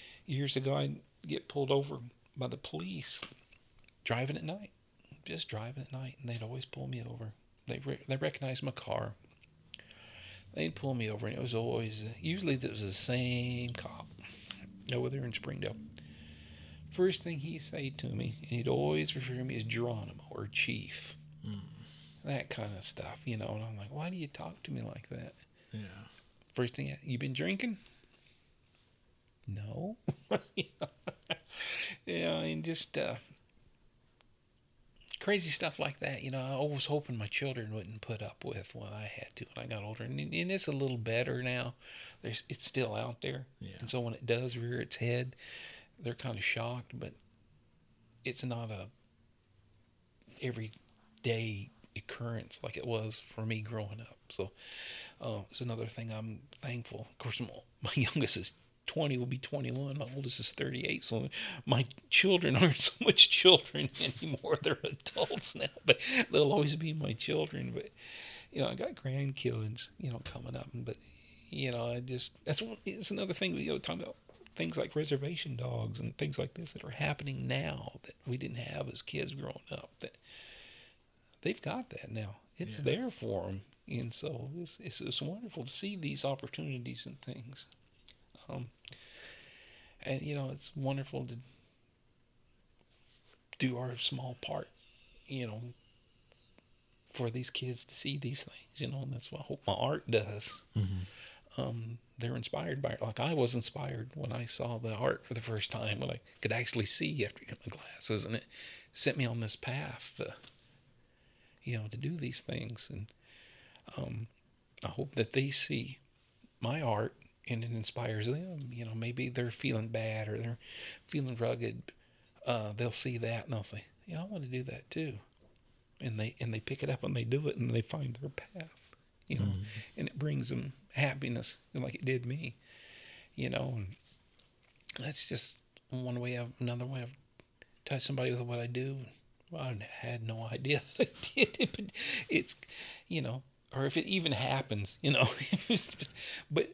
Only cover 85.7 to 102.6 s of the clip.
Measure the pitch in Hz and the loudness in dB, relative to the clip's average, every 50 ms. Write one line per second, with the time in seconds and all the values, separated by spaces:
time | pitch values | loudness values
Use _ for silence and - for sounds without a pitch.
85.7 | - - 196 202 208 180 156 147 139 139 - 135 135 - - - - - 156 147 | -4 -4 -2 -4 -4 -2 -2 -2 -2 0 0 0 0 0 -4 -8 -6 -6 -4 -4
86.7 | 131 123 120 123 123 117 - 127 127 - - - - - 110 127 131 - - - | -4 -4 -4 -6 -6 -6 -8 -8 -10 -12 -10 -10 -10 -10 -10 -12 -12 -14 -14 -16
87.7 | - - - - _ - - - - - - - - - - - 135 131 123 117 | -18 -20 -20 -20 _ -20 -20 -20 -20 -20 -20 -20 -20 -18 -12 -8 -8 -8 -8 -8
88.7 | - _ - - - - - - - - - - - - - - - - - - | -12 _ -18 -16 -16 -16 -18 -20 -18 -18 -16 -16 -18 -18 -20 -20 -20 -20 -20 -20
89.7 | - - - - - - - - 135 135 151 147 147 143 135 131 139 139 - - | -20 -20 -20 -20 -16 -8 -4 -2 -2 -2 -2 -2 -2 -2 -2 -2 -4 -6 -8 -6
90.7 | - 147 135 135 139 139 135 - 147 135 131 117 117 120 131 - - - - _ | -4 0 0 2 2 0 -2 -2 -4 -4 -4 -4 -6 -10 -12 -14 -20 -20 -20 _
91.7 | _ _ _ _ _ _ _ _ _ _ _ _ _ _ _ _ _ _ _ _ | _ _ _ _ _ _ _ _ _ _ _ _ _ _ _ _ _ _ _ _
92.7 | _ _ - _ - - - - - - - - - - _ - - - 135 131 | _ _ -20 _ -20 -20 -20 -20 -20 -20 -20 -20 -20 -20 _ -12 -4 0 2 2
93.7 | 123 120 127 127 123 117 - - 139 127 131 127 123 - - - 151 - - - | 2 2 -2 -2 -2 0 0 0 0 -2 -4 -4 -6 -6 -4 -4 -2 -4 -4 -6
94.7 | - - - - - - - - - - - - 139 131 123 110 104 113 120 120 | -12 -20 -20 -20 -20 -20 -20 -20 -20 -18 -10 -6 -4 -4 -2 -2 -4 -6 -6 -8
95.7 | 123 - - - _ - _ _ _ _ _ - - - - - - - - _ | -10 -14 -20 -20 _ -20 _ _ _ _ _ -20 -20 -20 -20 -20 -20 -20 -20 _
96.7 | - _ _ _ _ _ _ - - - 123 117 117 127 127 - - - 127 127 | -20 _ _ _ _ _ _ -8 -2 0 0 2 2 0 -2 -2 -2 -2 -2 -2
97.7 | 123 - - - - - - 143 139 143 135 123 139 - - - - - - - | -4 -4 -6 -8 -6 -4 -2 0 0 0 0 -2 -2 -2 -4 -6 -8 -18 -20 -12
98.7 | - - 147 123 135 135 127 135 131 117 - - - - 139 - 139 - - - | -6 -4 -2 -2 -2 -2 -2 -4 -4 -4 -6 -6 -8 -8 -6 -6 -6 -2 2 2
99.7 | 95 - - 131 156 175 - - 117 107 101 101 104 107 - - - - - - | 2 4 4 2 2 2 2 4 4 4 4 4 -2 -4 -4 -4 -6 -8 -8 -2
100.7 | - 110 98 92 95 92 92 - - - - - - - - - - - 131 131 | 2 4 4 4 2 0 -2 -6 -8 -14 -16 -18 -18 -20 -20 -10 -4 -2 -2 -2
101.7 | 117 117 113 113 117 117 - - - - 117 120 131 120 117 - - - | -2 -4 -6 -6 -8 -10 -12 -14 -8 -4 -2 -2 -2 -2 -2 -2 -2 -2